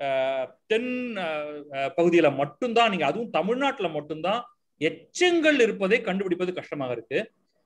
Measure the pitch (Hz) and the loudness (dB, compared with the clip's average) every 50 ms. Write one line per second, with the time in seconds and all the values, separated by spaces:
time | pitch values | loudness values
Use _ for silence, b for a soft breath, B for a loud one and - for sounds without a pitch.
0 | 143 139 135 135 131 135 135 131 127 - - _ _ - 214 226 247 254 247 254 | -4 -2 -2 0 0 -2 -2 -4 -6 -8 -10 _ _ -2 -2 -2 -2 -4 -6 -6
1 | 247 240 220 196 180 160 156 151 147 151 147 147 147 147 139 135 139 135 - 170 | -6 -6 -6 -6 -6 -6 -6 -6 -6 -8 -10 -12 -12 -10 -6 -4 -4 -2 0 2
2 | 170 175 165 170 156 143 135 135 143 147 - - 254 240 226 233 233 220 196 170 | 4 4 6 6 6 6 4 2 -2 -4 -4 -4 -4 0 2 4 4 4 2 2
3 | 147 139 156 220 240 190 - 156 165 208 247 254 285 269 254 - 190 165 156 151 | 0 0 0 -2 -4 -2 -2 0 0 0 0 0 0 -2 -2 -2 -4 -4 -4 -6
4 | 147 151 156 156 160 185 214 240 - - _ _ _ _ _ - 143 165 190 - | -8 -8 -8 -6 -4 -2 -2 -2 -4 -10 _ _ _ _ _ -2 -2 -2 -2 -4
5 | - _ - - 359 359 349 330 302 311 294 262 226 202 190 196 196 185 226 254 | -14 _ -2 2 2 4 4 4 4 4 4 6 4 2 2 0 0 2 2 2
6 | - 202 185 196 202 185 175 175 180 180 180 143 - - 160 147 131 123 120 113 | 2 0 -2 -2 -2 -2 -2 -2 -2 -4 -4 -6 -10 -8 -8 -6 -4 -4 -4 -6
7 | - - 135 175 226 - _ _ _ _ _ _ _ | -6 -4 -4 -4 -4 -6 _ _ _ _ _ _ _